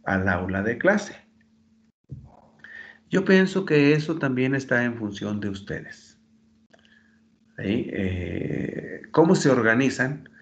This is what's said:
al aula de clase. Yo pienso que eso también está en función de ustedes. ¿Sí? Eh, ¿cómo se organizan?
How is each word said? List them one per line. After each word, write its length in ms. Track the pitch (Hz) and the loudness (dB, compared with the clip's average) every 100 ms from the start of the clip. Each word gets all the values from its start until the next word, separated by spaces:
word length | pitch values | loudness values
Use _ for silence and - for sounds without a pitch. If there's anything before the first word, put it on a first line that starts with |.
| - | -4
al 220 | 95 95 | 0 0
aula 340 | 90 92 95 | -2 -2 -2
de 140 | 107 120 | -2 0
clase. 380 | 180 208 - - _ _ _ _ _ _ _ _ _ - - - _ _ - - - - _ | 2 2 -2 -12 _ _ _ _ _ _ _ _ _ -18 -18 -20 _ _ -20 -20 -20 -20 _
Yo 160 | 180 190 | 0 4
pienso 400 | 190 190 190 190 | 4 4 0 2
que 280 | 151 143 | 4 4
eso 240 | 151 151 160 | 4 0 -4
también 380 | 139 127 131 135 | -2 0 0 -2
está 280 | 131 123 | -2 -2
en 120 | 120 113 | 0 -4
función 420 | 104 101 104 104 | -8 -6 -6 -6
de 100 | 101 | -6
ustedes. 720 | 98 - - - - - _ _ _ _ _ _ _ _ _ _ _ _ _ _ - | -8 -10 -12 -12 -20 -20 _ _ _ _ _ _ _ _ _ _ _ _ _ _ -8
¿Sí? 300 | 107 113 - | -4 -2 -4
Eh, 1120 | 98 95 92 87 - - - - - - - - | -6 -4 -4 -6 -6 -4 -4 -6 -8 -10 -14 -2
¿cómo 240 | 151 170 185 | 4 6 6
se 140 | 147 | 4
organizan? 800 | 123 113 113 135 - 131 147 - - | 4 4 4 2 0 -4 -4 -12 -20